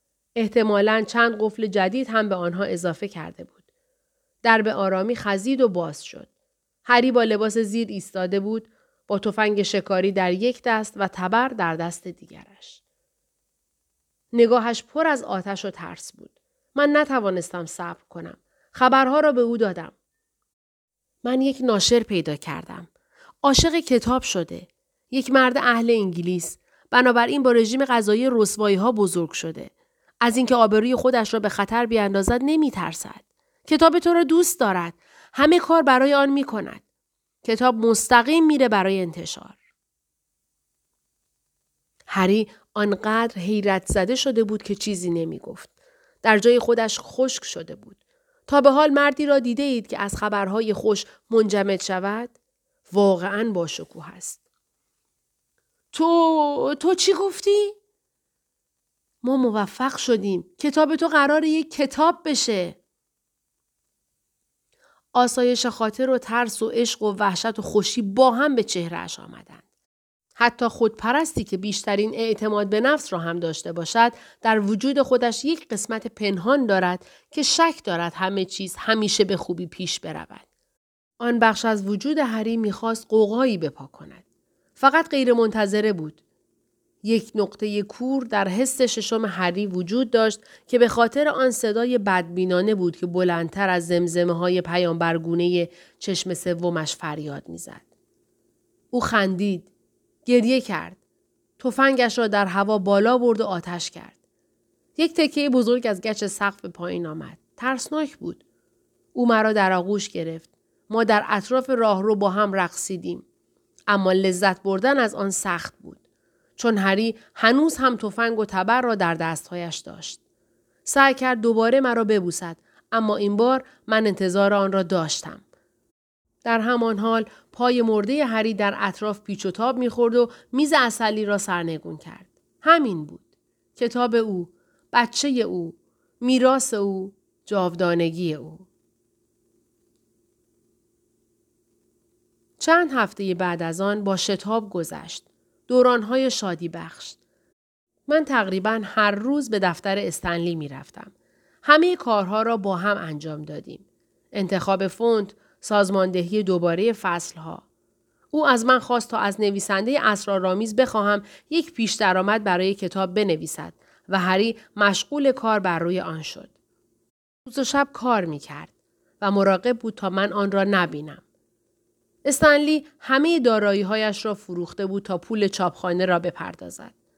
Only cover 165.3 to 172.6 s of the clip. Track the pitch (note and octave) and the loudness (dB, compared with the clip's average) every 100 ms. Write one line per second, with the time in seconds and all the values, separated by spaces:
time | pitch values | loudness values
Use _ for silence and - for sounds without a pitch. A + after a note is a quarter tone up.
165.3 | C4 A3+ G#3+ F#3 E3 E3 F#3 E3+ D#3+ D3 | 0 0 0 0 -2 -2 -4 -6 -10 -12
166.3 | - - _ _ _ _ _ _ _ _ | -16 -20 _ _ _ _ _ _ _ _
167.3 | _ - B3 C4 C#4 C#4 - B3 A3 E3+ | _ -8 -4 -2 0 -2 -4 0 0 -2
168.3 | D3 - D3 D#3+ _ _ _ _ _ G3 | -8 -14 -18 -18 _ _ _ _ _ 0
169.3 | G3+ G3 F#3 A#3+ A#3 A3 G#3+ G3 F#3+ G#3 | 2 4 2 0 -2 -6 -8 -4 -2 -2
170.3 | G#3 G3+ G3 G3 F#3+ E3 D3+ D3+ C#3 _ | -2 -2 0 0 0 0 -6 -14 -18 _
171.3 | _ _ _ _ _ _ _ _ _ C#4 | _ _ _ _ _ _ _ _ _ -4
172.3 | C#4 D4+ D4 | 4 6 6